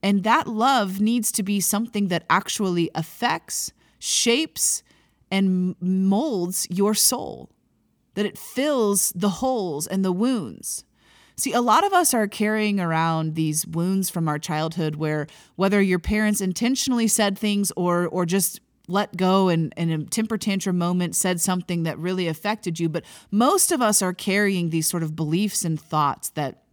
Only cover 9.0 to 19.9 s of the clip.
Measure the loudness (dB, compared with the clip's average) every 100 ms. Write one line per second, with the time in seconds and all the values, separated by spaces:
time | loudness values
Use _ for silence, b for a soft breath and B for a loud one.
9 | 0 0 -2 0 -2 -2 -2 -4 -4 -2
10 | 0 0 0 0 -4 -10 -10 -12 -14 b
11 | b b b b -2 0 4 4 6 4
12 | 4 2 0 0 0 2 0 0 0 0
13 | 2 0 -2 -2 0 -2 -4 -2 0 0
14 | -2 -2 -2 -2 -4 -2 -2 -2 -4 -2
15 | -2 -2 -4 B B B 2 4 4 2
16 | 0 0 2 0 -2 0 0 0 0 2
17 | 2 2 2 0 0 0 -2 0 0 2
18 | 0 -2 0 0 0 -6 _ _ -4 -2
19 | -2 0 2 4 4 2 0 -2 -2